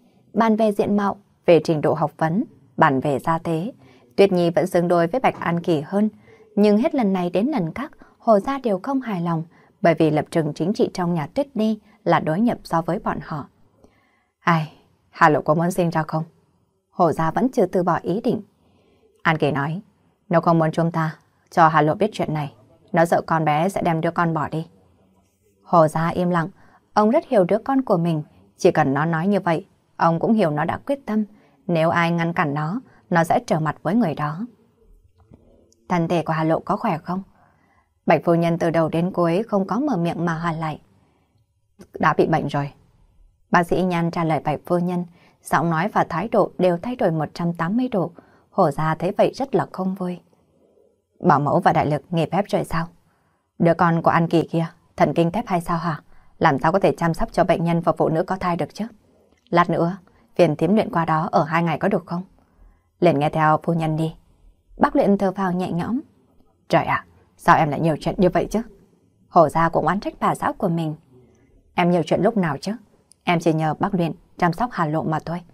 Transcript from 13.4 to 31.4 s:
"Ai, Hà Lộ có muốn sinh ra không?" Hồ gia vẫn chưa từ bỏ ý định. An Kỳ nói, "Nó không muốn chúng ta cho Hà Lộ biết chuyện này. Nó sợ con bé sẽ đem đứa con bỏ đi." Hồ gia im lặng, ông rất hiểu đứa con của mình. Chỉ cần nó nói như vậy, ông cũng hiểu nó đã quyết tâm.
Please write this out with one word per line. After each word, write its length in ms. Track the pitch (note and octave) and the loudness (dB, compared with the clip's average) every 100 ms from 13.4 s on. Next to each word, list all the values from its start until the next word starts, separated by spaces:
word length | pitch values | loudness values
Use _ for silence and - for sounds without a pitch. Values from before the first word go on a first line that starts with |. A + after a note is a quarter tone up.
| - _ _ _ _ _ _ _ _ _ | -12 _ _ _ _ _ _ _ _ _
"Ai, 320 | - E3 D3+ - _ _ _ | 0 0 0 -12 _ _ _
Hà 180 | - E3 | 2 4
Lộ 140 | C#3 | 4
có 120 | - | 2
muốn 160 | D#3 E3+ | 0 0
sinh 200 | F#3 E3+ | 0 0
ra 120 | E3 | -2
không?" 220 | D#3 D#3+ E3 _ _ _ _ _ _ | -2 -4 -6 _ _ _ _ _ _
Hồ 220 | - E3+ | 0 0
gia 180 | - D#3+ | 2 -2
vẫn 180 | D#3+ B3+ | 0 0
chưa 180 | B3+ F3+ | 0 0
từ 160 | F#3+ | 2
bỏ 160 | F3+ D#3+ | 0 -2
ý 180 | - G3 | -2 -4
định. 220 | A#3 F3 - _ _ _ _ _ _ _ | -2 -4 -6 _ _ _ _ _ _ _
An 160 | - D#3+ | -2 0
Kỳ 120 | D3+ | 0
nói, 300 | D3 C#3+ E3+ - _ _ _ - | -2 -4 -8 -12 _ _ _ 0
"Nó 120 | E3 | 0
không 180 | E3+ E3 | 4 2
muốn 140 | D#3+ | 2
chúng 180 | E3 E3 | 0 -2
ta 260 | E3+ D#3+ - _ _ _ | 0 -4 -6 _ _ _
cho 180 | F#3 D#3+ | 4 4
Hà 140 | D#3+ | 6
Lộ 120 | D3+ | 2
biết 160 | - F#3+ | 2 -2
chuyện 220 | - E3 | -2 -4
này. 200 | D3+ C#3+ - _ _ _ | -4 -6 -10 _ _ _
Nó 120 | E3+ | 0
sợ 180 | E3+ E3 - | 2 2 0
con 180 | E3 | 0
bé 240 | D#3 D3 F3+ | 2 2 0
sẽ 140 | G3 | 0
đem 180 | F3 D#3+ | -2 0
đứa 100 | E3 | -2
con 240 | E3+ E3+ | 0 0
bỏ 140 | D#3+ C#3+ | 0 -4
đi." 200 | D#3 E3 _ _ _ _ _ _ _ _ _ | -6 -8 _ _ _ _ _ _ _ _ _
Hồ 260 | - F3 D#3 | 0 4 4
gia 200 | D#3+ E3+ | 2 -4
im 220 | - F3 | -2 0
lặng, 180 | F3 D#3+ - - _ _ | 0 -2 -8 -20 _ _
ông 160 | - G#3+ | 0 2
rất 180 | D4 - | 2 2
hiểu 160 | A3+ | 2
đứa 140 | F3 G#3 | 2 0
con 240 | - C4+ | 0 -2
của 140 | C4 F#3 | 0 0
mình. 260 | E3+ D#3 D3+ _ _ - | 0 -2 -4 _ _ 0
Chỉ 140 | F#3 | 2
cần 240 | D#3+ C#3+ | 4 2
nó 100 | C#3 | 0
nói 220 | D#3+ D#3+ F#3+ | 0 -2 0
như 140 | G3 | 0
vậy, 260 | F3+ D#3+ - _ _ - | 0 -2 -4 _ _ -2
ông 240 | E3+ E3 | 0 2
cũng 120 | G3 | 2
hiểu 180 | A3 E3+ | 2 2
nó 140 | D3 | 0
đã 140 | E3 G3 - | -4 -6 -6
quyết 200 | C#4 - | -6 -4
tâm. 180 | G#3+ G3+ - | -4 -4 -8